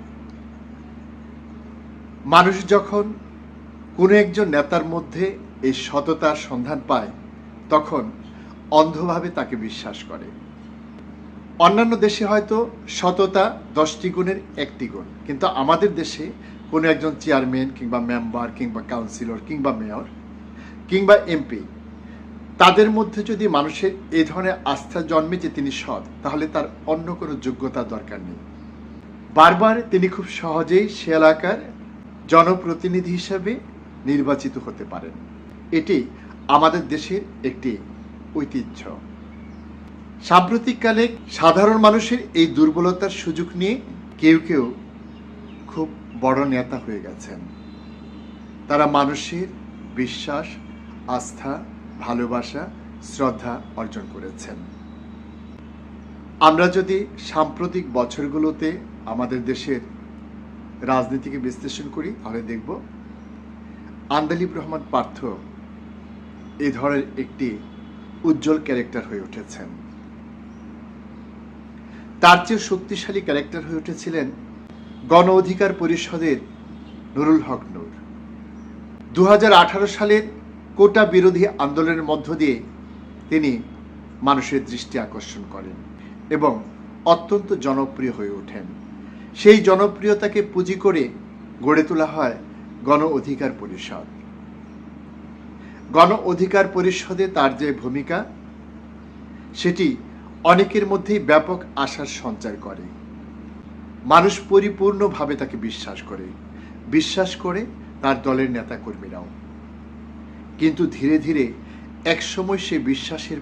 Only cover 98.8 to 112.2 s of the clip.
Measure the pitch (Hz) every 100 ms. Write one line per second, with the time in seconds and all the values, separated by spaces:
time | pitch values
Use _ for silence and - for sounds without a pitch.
98.8 | - - - - - - - - 175 175
99.8 | 165 120 - - - - 165 180 190 -
100.8 | 196 196 190 208 135 156 160 180 - 143
101.8 | 135 - 139 - 123 104 113 101 101 90
102.8 | 90 - - - - - - - - -
103.8 | - - 123 160 196 190 - 196 202 196
104.8 | 196 196 202 135 143 139 131 123 110 -
105.8 | - 98 - 95 92 78 - - - -
106.8 | - 151 156 190 185 - 180 185 233 -
107.8 | - - 135 131 139 131 131 120 110 113
108.8 | 110 92 95 90 90 - - - - -
109.8 | - - - - - - - - 156 156
110.8 | 160 - 135 156 147 151 117 - - -
111.8 | - - 160 160